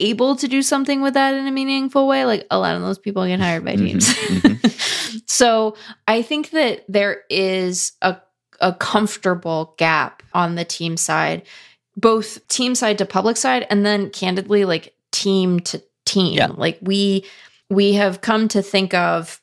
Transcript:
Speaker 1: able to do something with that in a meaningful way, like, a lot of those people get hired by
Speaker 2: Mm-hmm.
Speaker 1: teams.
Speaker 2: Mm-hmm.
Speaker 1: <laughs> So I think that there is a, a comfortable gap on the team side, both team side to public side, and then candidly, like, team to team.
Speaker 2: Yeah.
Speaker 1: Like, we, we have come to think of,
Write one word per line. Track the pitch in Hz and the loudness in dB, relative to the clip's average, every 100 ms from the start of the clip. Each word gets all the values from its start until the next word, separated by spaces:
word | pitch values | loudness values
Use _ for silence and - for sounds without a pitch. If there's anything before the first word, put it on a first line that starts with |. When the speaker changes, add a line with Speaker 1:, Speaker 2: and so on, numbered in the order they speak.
Speaker 1:
able | 214 226 254 262 | -2 2 0 0
to | 277 | 0
do | 269 | 0
something | 269 277 269 277 | 0 0 0 0
with | 269 | 0
that | 269 269 | 2 2
in | 269 269 | 0 -2
a | |
meaningful | 269 269 269 269 277 269 | -2 -2 -2 0 2 2
way, | 269 262 | 2 0
like, | 214 - | -2 0
a | 190 | 0
lot | 185 175 | 0 -2
of | |
those | 180 196 | -4 -4
people | 208 202 185 | -4 -2 0
get | 180 | 0
hired | 180 165 | 0 -2
by | - | -2
Speaker 2:
Mm-hmm. | 202 196 | 0 0
Speaker 1:
teams. | - - | 2 0
Speaker 2:
Mm-hmm. | - 440 - - - 233 - - - - 220 | 0 -2 4 4 4 0 -2 -4 -4 -6 -10
Speaker 1:
<laughs> | - | -4
So | - 240 226 214 214 - - - | 2 4 4 0 -4 -16 -8 -2
I | 233 | -2
think | 233 302 302 | -2 -4 -2
that | 320 254 - - | 0 0 -2 -4
there | 202 202 - - | 0 0 -4 -4
is | 180 190 185 180 180 - - | -2 0 0 -2 -4 -6 -2
a, | 185 185 _ _ _ - | -2 -2 _ _ _ -2
a | 185 | 0
comfortable | 180 - 214 214 - 190 175 170 160 160 - | 0 0 0 0 -2 -2 -2 -2 -4 -4 0
gap | 165 156 127 - - | 2 2 -2 -8 -4
on | 180 170 170 | -2 0 -2
the | |
team | 170 - 165 165 | -6 -6 -4 -4
side, | - 160 156 165 - - - _ _ - | -2 0 0 -4 -10 -20 -20 _ _ 0
both | 226 226 208 - - | 2 2 -2 -12 -6
team | - 247 | -2 -2
side | 254 226 208 | 0 0 0
to | 185 | -2
public | 190 208 226 | 0 0 0
side, | 262 254 - | 0 0 0
and | 202 202 | 0 2
then | 208 196 | 0 -4
candidly, | - 185 185 196 208 | -4 -4 -2 0 2
like, | 190 165 - _ _ | 2 -2 -6 _ _
team | - 196 190 185 175 | -4 2 2 2 0
to | - - - _ | -2 -8 -12 _
team. | - 196 180 151 | -2 0 2 2
Speaker 2:
Yeah. | - | 0
Speaker 1:
Like, | - 165 165 | 0 -4 -2
we, | 190 196 202 190 190 - - _ - | -2 0 0 0 -4 -14 -20 _ -2
we | 202 202 | 2 4
have | 202 202 180 | 4 2 0
come | - 220 220 | -2 0 2
to | 202 | 0
think | 196 196 190 | 0 0 0
of, | 180 170 170 165 - | 0 0 -2 -4 -16